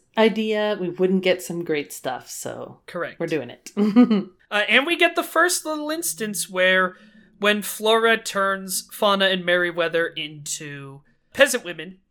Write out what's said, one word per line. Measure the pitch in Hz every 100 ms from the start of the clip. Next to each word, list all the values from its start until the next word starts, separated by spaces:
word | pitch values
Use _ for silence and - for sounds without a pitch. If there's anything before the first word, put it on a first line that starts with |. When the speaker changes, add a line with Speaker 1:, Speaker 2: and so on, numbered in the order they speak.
| _ -
Speaker 1:
idea, | 220 214 220 214 208 208
we | 180
wouldn't | 175 185 190
get | 185 180
some | - 170
great | 170 151 143
stuff, | - 135 123 -
so | - 123 120 123 127 -
Speaker 2:
Correct. | 180 143 -
Speaker 1:
we're | 165
doing | 160 120
it. | - - -
<laughs> | 208 208 240 208 - _ _
Speaker 2:
Uh, | 208 202
and | 233 285
we | 339
get | 339 339
the |
first | 330 320 349 349 311
little | 302 302
instance | 320 330 - 214 190 -
where | 185 185 185 185 - - - _ _
when | 208 208
Flora | 196 - 214 226 226 220
turns | 220 202 196 190 190 185 -
Fauna | - 214 196 190
and | 185
Merryweather | 175 180 175 165 165 165 165
into | 160 151 151 147 - 151 143 139 139 _ _ _
peasant | - 277 247 170
women, | 165 160 190 _